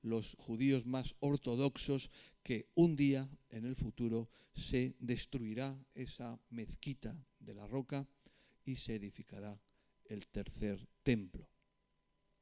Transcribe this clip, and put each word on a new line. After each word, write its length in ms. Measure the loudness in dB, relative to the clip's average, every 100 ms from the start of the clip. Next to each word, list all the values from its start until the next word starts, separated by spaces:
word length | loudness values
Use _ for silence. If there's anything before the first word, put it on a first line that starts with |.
los 340 | 0 0 -2 -10
judíos 480 | -6 2 4 4 2
más 300 | -2 -4 -2
ortodoxos, 880 | 2 2 2 4 2 2 0 0 0 -10 -20 _
que 260 | -2 -2 2 6
un 220 | 8 8
día 320 | 6 4 0 -10 _
en 120 | -6
el 140 | -4 -2
futuro 520 | -4 0 2 2 -2 -12 -12
se 440 | -8 0 2 0 -2
destruirá 840 | -2 -2 -2 -4 -4 -2 -4 -6 -12 -10
esa 420 | -10 -8 -10 -10 _
mezquita 680 | -8 -8 -6 -6 -4 -6 -8 -14 _
de 140 | -16
la 120 | -12 -4
roca 380 | -4 -2 -4 -6 _ -20 _ _ _ -6
y 100 | -4
se 200 | -2 -4
edificará 600 | -6 -12 -12 -10 -10 -12 _ _ _ _ -8
el 180 | -8 -6
tercer 580 | -6 -6 -4 -2 -2 -8 _
templo. 440 | 2 4 2 -12 -14 _ _ _ _ _ _ _ _ _